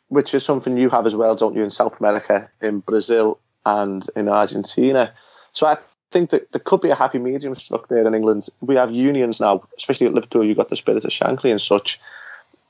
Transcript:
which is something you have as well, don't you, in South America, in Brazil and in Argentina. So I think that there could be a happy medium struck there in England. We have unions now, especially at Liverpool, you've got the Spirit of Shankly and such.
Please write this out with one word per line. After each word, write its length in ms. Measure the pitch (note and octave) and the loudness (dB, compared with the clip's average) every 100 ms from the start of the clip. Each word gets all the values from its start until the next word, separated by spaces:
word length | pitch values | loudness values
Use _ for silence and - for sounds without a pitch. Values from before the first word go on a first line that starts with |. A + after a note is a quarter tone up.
| _ | _
which 260 | C#3+ C3+ | 0 0
is 100 | C#3 | -2
something 320 | D3 C3+ C3 B2 | 0 -2 0 0
you 140 | B2+ | 2
have 160 | A#2+ A2 | 2 2
as 100 | G#2 | 2
well, 200 | A2+ A2+ | 0 2
don't 200 | A2 - | 0 0
you, 60 | |
in 80 | G#2 | -4
South 280 | - F#2+ - | -2 -2 0
America, 500 | G#2 G#2 - G2+ G#2+ _ | 0 0 0 -2 -2 _
in 200 | A2 G2+ | -6 -6
Brazil 580 | G2 G#2+ G2+ A#2 G#2+ - _ _ | -2 -2 2 2 2 -2 _ _
and 420 | G#2+ G#2 G2+ F#2+ F#2 | -2 0 -2 -6 -8
in 140 | A2 G#2 | -4 0
Argentina. 840 | G#2 G2+ G#2+ G2 - B2+ C3 A2+ - _ _ _ | 2 0 -2 -6 0 2 2 0 -6 _ _ _
So 140 | - D#3 | -2 0
I 120 | D3+ - _ _ | 0 -4 _ _
think 180 | F3+ E3+ | -2 0
that 220 | D3+ - | -2 -2
there 80 | - | -8
could 200 | - F#3+ | 0 0
be 80 | E3 | 2
a 40 | |
happy 240 | C#3 C3 C3 | 0 0 0
medium 360 | B2 C3+ C#3 | -4 -4 -6
struck 340 | B2+ - - - | -10 -8 -8 -2
there 180 | A#2+ A2 | 0 2
in 80 | |
England. 320 | A2 A2 G#2 - - | 2 2 0 -4 -10
We 160 | B2 C3+ | 0 2
have 160 | B2 | 2
unions 480 | A#2+ C3+ C#3 A#2+ A2 | 2 0 2 -2 0
now, 260 | G#2+ G2 - - | 0 0 -4 -12
especially 300 | - C3+ A#2+ | -6 0 2
at 80 | |
Liverpool, 300 | - - A#2+ | 0 0 0
you've 120 | G#2+ G#2 | 2 0
got 120 | - | -2
the 80 | - | -4
Spirit 280 | - A2 | -2 -2
of 60 | - | -4
Shankly 400 | - B2 B2+ C3 | -2 -2 0 0
and 100 | G#2 | 0
such. 380 | - G2+ - - - - - - _ _ | 0 0 0 -10 -14 -20 -20 -20 _ _